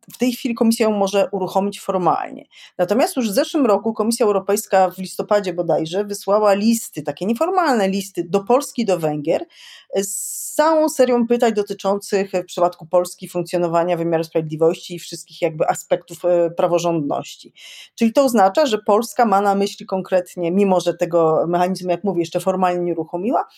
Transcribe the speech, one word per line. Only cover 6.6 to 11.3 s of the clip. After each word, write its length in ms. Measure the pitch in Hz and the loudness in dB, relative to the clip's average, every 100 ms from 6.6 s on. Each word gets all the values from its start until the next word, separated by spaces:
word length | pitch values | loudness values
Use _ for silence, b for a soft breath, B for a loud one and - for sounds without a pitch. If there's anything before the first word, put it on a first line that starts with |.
| 214 233 - - | 2 0 -2 -10
takie 240 | 147 147 185 | -8 -6 -4
nieformalne 640 | 233 330 381 330 247 190 | -2 0 0 2 2 2
listy 360 | 196 190 - 170 | -2 -6 -8 -2
do 120 | 196 | -2
Polski, 440 | 196 240 143 - | 2 0 0 -6
do 140 | - 180 | -2 0
Węgier, 480 | 160 151 147 180 339 B B B B | 0 -2 -2 -2 -4 B B B B
e, 100 | 196 | -4
z 360 | 196 - - - - | -4 -6 -10 -10 -10
całą 340 | - 302 320 311 | 0 2 4 0
serią 380 | - 247 247 | 2 2 2
pytań 280 | 233 | 2